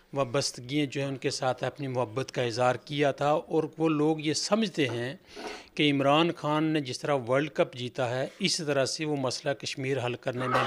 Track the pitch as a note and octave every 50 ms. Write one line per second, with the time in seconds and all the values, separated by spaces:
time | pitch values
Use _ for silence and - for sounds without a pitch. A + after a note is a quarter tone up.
0 | _ _ - C#3 C#3 A#2+ A#2+ C#3+ C3 - - - B2 A#2+ C#3 D3 D3 C3+ - C#3+
1 | C3+ C#3 C3+ B2 - C#3+ B2+ - - C3 B2 - - B2+ B2 - C#3+ C3+ B2+ B2
2 | B2 A2+ G#2+ B2+ C3 - - - B2+ A#2+ A2 A#2 B2 B2 B2 A#2 - - D3 C#3+
3 | D3 C#3 C3 - C#3+ C#3+ D3+ E3 - - E3+ D#3+ D#3 D3+ - - D#3+ D#3+ D#3 D3
4 | D3 D#3 D#3+ D#3 D3 D#3 D3 - - - G#3 G#3+ A3 G3 - - D3 B2 A#2+ A#2+
5 | A#2+ B2+ D3 - - - - - - - - - - - - - D3+ D3 C#3+ C#3
6 | C3+ C#3 C#3+ D#3 E3+ E3+ E3+ - - D3 D3+ D3+ D#3 D#3 D#3 D#3 C#3+ B2+ A#2+ -
7 | - D3 D3 C#3 A#2+ A2 B2+ C3+ D3+ D3+ - - F3 - - B2 B2 A#2+ - -
8 | C3 A#2+ A#2+ B2+ C3+ - - - G#3 F3 - - E3+ C#3+ C#3+ C3+ C3+ B2 - -
9 | D#3+ D3+ D3+ C#3 C3 B2+ A#2 - - D3 C#3 - - - - - C3+ C3 C#3 C3
10 | A#2 B2 A#2+ - - C3+ B2 B2 B2+ B2+ B2 B2+ B2+